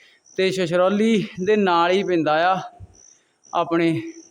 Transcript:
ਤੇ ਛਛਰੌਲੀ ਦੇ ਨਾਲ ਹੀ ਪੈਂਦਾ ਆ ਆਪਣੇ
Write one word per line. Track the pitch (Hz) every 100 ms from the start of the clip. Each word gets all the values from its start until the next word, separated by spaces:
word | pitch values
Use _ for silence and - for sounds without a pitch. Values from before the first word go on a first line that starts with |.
| - _ _ -
ਤੇ | 190
ਛਛਰੌਲੀ | 190 175 180 185 202 226 220 208 - 185
ਦੇ | 214
ਨਾਲ | 196 170 175
ਹੀ | 190
ਪੈਂਦਾ | 180 180 151 156 180
ਆ | 185 - - - _ - _ _ _ _
ਆਪਣੇ | - 165 165 165 160 330 - -